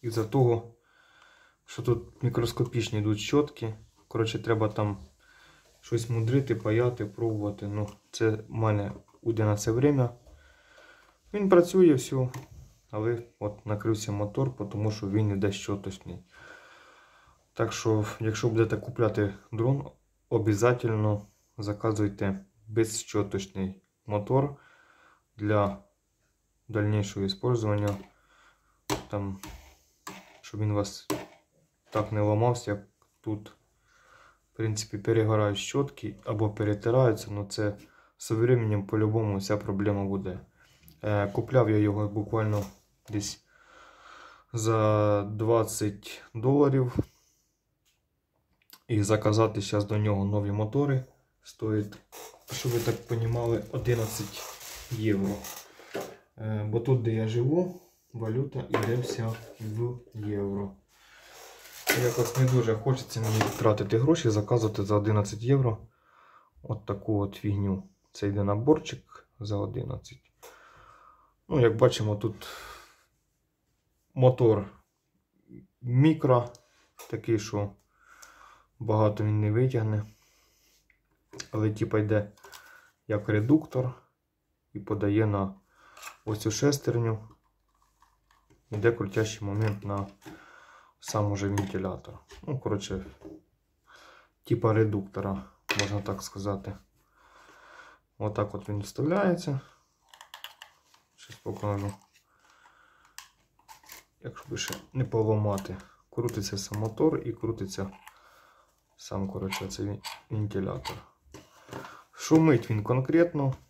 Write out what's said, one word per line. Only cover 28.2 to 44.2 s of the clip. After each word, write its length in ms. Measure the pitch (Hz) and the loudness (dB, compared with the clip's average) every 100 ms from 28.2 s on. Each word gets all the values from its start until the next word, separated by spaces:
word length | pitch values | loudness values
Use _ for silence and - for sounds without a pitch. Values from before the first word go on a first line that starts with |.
| _ _ _ _ _ _ _ - - | _ _ _ _ _ _ _ -6 -4
Там, 300 | 104 98 95 - - - _ _ _ - - - - | -6 -4 -8 -14 -18 -20 _ _ _ -20 -18 -20 -20
щоб 200 | - 104 | -14 -2
він 100 | 107 | 0
у 40 | 104 | 0
вас 320 | 98 - - - - - _ _ _ _ _ | -2 -6 -8 -8 -8 -20 _ _ _ _ _
так 220 | 107 104 | -2 -2
не 100 | 107 | 0
ламався, 500 | 104 107 120 123 - | 2 4 2 0 -4
як 80 | 101 - _ _ _ | -6 -8 _ _ _
тут. 340 | - 107 101 _ _ _ _ _ _ - - _ _ - | -8 -8 -8 _ _ _ _ _ _ -20 -20 _ _ -6
В 20 | |
принципі, 360 | 113 107 - 104 | -4 -2 -6 -6
перегорають 600 | 101 117 110 107 104 101 | 2 2 4 4 4 0
щотки 580 | - 143 139 - 104 98 - | -2 -2 -2 -4 -12 -10 -6
або 240 | 107 107 | -2 -2
перетираються, 800 | - 104 101 117 123 127 107 - | 0 -2 0 2 4 4 4 -4
але 140 | 101 98 | -8 -6
це 320 | - 107 101 - _ _ _ | -4 -4 -4 -14 _ _ _
зі 160 | - 110 | -4 2
часом 520 | 120 127 110 104 98 | 4 4 4 0 0
по-любому 500 | 110 107 110 107 98 | 0 2 2 0 -2
вся 200 | 98 104 | 0 -2
проблема 480 | - 98 101 101 98 | -2 0 0 0 0
буде. 340 | 98 92 90 - _ _ _ - - | -2 -4 -10 -14 _ _ _ -20 -8
Е, 240 | 104 104 101 | 0 0 0
купляв 420 | - 113 131 107 | -2 2 4 4
я 80 | 107 | 4
його 300 | 104 101 104 | 4 2 -2
буквально 560 | 107 101 113 107 104 98 - _ _ - | -2 -2 0 0 0 -2 -12 _ _ -8
десь 340 | 104 101 - _ _ _ - - - - - | -6 -6 -12 _ _ _ -20 -20 -20 -20 -20